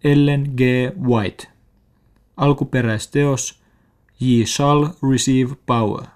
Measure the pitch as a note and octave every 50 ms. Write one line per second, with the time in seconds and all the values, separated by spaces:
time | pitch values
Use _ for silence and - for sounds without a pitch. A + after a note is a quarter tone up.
0 | - D3 C#3+ C#3+ C#3+ C#3+ C#3+ C#3+ C#3 C#3+ C3 B2+ C3 B2+ B2 B2+ B2 B2+ - -
1 | C3 B2+ A#2+ A2+ G2+ F#2 - - - - _ _ _ _ _ _ _ _ _ _
2 | _ _ _ _ _ _ _ - C3+ C#3+ C#3+ - C#3+ - - C3 A#2+ A2+ A2 G2+
3 | - - - C#3+ C#3+ C#3+ C3+ B2 - - - _ _ _ _ _ _ _ _ _
4 | _ _ _ _ B2+ B2+ B2 A#2 A2 - - - C#3+ C#3+ D3 D3 D3 D3+ - _
5 | - C3+ C3 B2 - - C3+ C3 B2+ B2 C#3 - _ - B2 A#2 A#2 G#2 G2+ -
6 | - - _